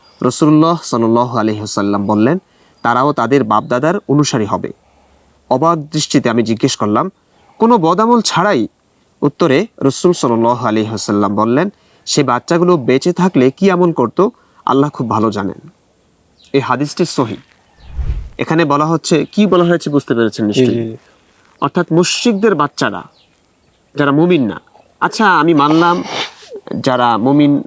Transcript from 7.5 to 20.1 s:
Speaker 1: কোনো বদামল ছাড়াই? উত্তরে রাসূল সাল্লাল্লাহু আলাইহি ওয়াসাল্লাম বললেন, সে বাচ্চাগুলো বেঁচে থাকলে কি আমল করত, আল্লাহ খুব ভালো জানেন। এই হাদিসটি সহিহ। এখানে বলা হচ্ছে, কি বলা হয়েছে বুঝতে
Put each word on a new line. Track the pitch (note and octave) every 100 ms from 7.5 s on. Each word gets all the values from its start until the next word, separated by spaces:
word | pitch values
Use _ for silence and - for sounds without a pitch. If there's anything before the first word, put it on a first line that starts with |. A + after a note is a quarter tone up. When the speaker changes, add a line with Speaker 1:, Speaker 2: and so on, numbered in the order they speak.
| -
Speaker 1:
কোনো | A3+ A#3
বদামল | D#3+ F3+ A3+ A#3+
ছাড়াই? | - - F3+ C3+ G2+ _ _ _ _ -
উত্তরে | D3 - E3+ C3+ A3+ -
রাসূল | C3+ - F3+
সাল্লাল্লাহু | F3 B2+ A2+ A#2 A#2+ A#2
আলাইহি | A2 A2
ওয়াসাল্লাম | G#2+ - G#2 G2+ G#2
বললেন, | A2+ B2+ G3 - _ _ -
সে | -
বাচ্চাগুলো | C3 A#2+ - E3+ F3 F3
বেঁচে | A#2+ C3 F3+
থাকলে | F3 F3+ D3 B2+
কি | - G3
আমল | F3+ F3+
করত, | D#3 A#2 - G#3 - _ _ -
আল্লাহ | C3 C#3+
খুব | - A#2
ভালো | A2 G#2+
জানেন। | G#2 G2 - D#3 - _ _ _ _ _ _ _
এই | C#3
হাদিসটি | B2+ B2+ D3 -
সহিহ। | F3 - A#2 F#2+ - _ _ _ - - - - - -
এখানে | B2+ D#3+
বলা | D#3 C#3+ D#3
হচ্ছে, | D#3+ - D#3+ -
কি | - G#3
বলা | F3+
হয়েছে | F3 E3+ -
বুঝতে | C#3+ -